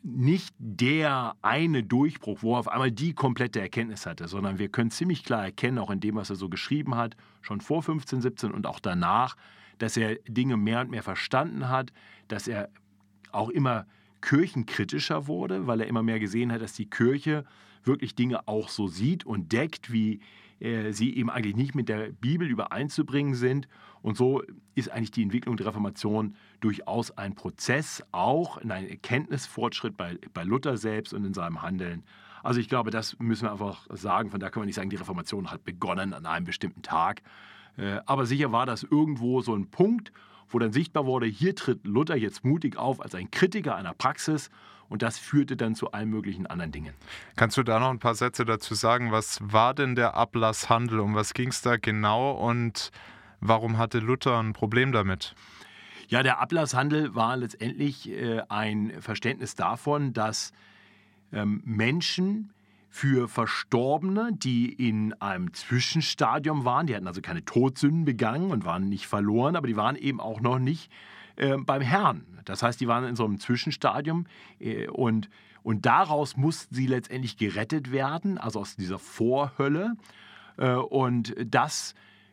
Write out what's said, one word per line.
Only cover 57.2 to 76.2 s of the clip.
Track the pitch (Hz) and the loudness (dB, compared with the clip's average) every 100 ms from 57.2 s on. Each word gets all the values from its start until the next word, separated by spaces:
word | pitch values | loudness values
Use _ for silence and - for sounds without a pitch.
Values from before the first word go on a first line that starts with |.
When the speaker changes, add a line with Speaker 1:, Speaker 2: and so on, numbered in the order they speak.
| 113 127 | 2 2
Speaker 1:
letztendlich, | 120 - 120 - 143 135 - | -4 -4 -6 -2 -2 -2 -8
äh, | - 120 113 - | -6 -2 -2 -2
ein | 104 107 107 107 95 | -2 0 0 -2 -4
Verständnis | - 104 120 139 117 | -6 -4 -2 -2 -6
davon, | - 90 117 147 147 139 | -2 -2 -2 0 0 0
dass, | 113 110 107 - - - - - _ _ _ - | 0 -2 -2 -6 -12 -20 -20 -20 _ _ _ -10
ähm, | 107 104 104 | -4 -2 -2
Menschen | 127 107 117 165 165 - 185 214 208 - _ _ _ | -2 0 2 2 0 0 0 -2 -6 -14 _ _ _
für | - 139 127 120 | -4 2 2 2
Verstorbene, | - 110 - - 117 127 151 185 196 233 | 0 -2 -2 0 2 4 2 0 0 0
die | 202 131 120 120 | -2 0 2 2
in | - 123 107 107 - | 0 0 2 0 -2
einem | 101 92 90 | -4 -2 -4
Zwischenstadium | - - 123 - 160 139 - 123 143 147 147 | -6 -2 0 0 0 0 2 2 2 0 0
waren, | 123 131 165 | 2 2 0
die | 104 | -2
hatten | 92 | -6
also | 90 | -8
keine | 95 85 | -6 -8
Todsünden | - 120 131 135 143 165 | 0 2 2 4 2 4
begangen | 147 113 113 139 190 | 2 2 0 0 0
und | 127 | -2
waren | 87 87 98 | -2 -2 0
nicht | 98 - | -2 -2
verloren, | 104 104 110 139 | 0 4 4 4
aber | 175 135 | 2 0
die | 107 | 2
waren | 110 | 2
eben | 139 139 123 | 0 -2 -2
auch | 110 110 | -4 0
noch | 120 131 | 2 2
nicht, | 131 160 - - - - - - | 2 -2 -6 -20 -20 -20 -12 -2
äh, | 139 135 | 0 2
beim | 135 139 | 0 0
Herrn. | 127 - 180 87 - - | 2 4 4 2 -6 -16
Das | - 98 | -10 0
heißt, | 120 120 | 0 2
die | 120 | 2
waren | 120 | 2
in | 127 | 2
so | 120 | 0
einem | 110 101 | 0 0
Zwischenstadium, | - 120 - - 135 110 147 165 175 - - - | 0 0 0 0 0 0 0 -2 -4 -10 -20 -10
äh, | - 107 110 | -6 -4 -4
und, | - 120 110 104 - - - | 0 2 2 0 -10 -20 -10
und | 113 110 123 | -2 2 6
daraus | 139 156 151 | 6 6 2